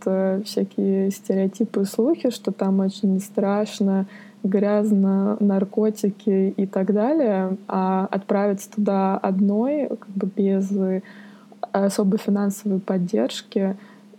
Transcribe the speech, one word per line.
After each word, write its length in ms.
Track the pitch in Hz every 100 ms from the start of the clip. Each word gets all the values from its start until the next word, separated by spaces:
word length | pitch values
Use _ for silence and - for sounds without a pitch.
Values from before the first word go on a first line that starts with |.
э, 380 | - 190 190 190
всякие 640 | 202 196 196 - 196 190 196
стереотипы 720 | 196 - 190 196 - 220 202
и 20 |
слухи, 460 | 196 - 240 330 254
что 200 | 233 -
там 300 | 196 196 190
очень 400 | 196 - 196 190
страшно, 840 | 196 - 196 202 214 - 196 190 190 - - -
грязно, 920 | 202 196 202 208 214 202 196 196 196 208
наркотики 1160 | 202 196 196 - 214 214 202 196 - 190 190 190
и 100 | 196
так 260 | 196 190
далее. 640 | 208 233 320 240 190 185 190 -
А 400 | 190 185 190 190
отправиться 640 | 196 - 202 208 196 -
туда 440 | - 202 196 190 196
одной, 720 | 196 190 202 208 254 294 269
как 200 | 220 -
бы 200 | 196 196
без, 380 | 190 196 190 190
э, 300 | 202 190 190 - - - - - - - 196
особой 340 | 196 196 196 208
финансовой 640 | - 202 202 202 208 190
поддержки, 960 | 196 190 175 214 247 - - - 190 196 - - -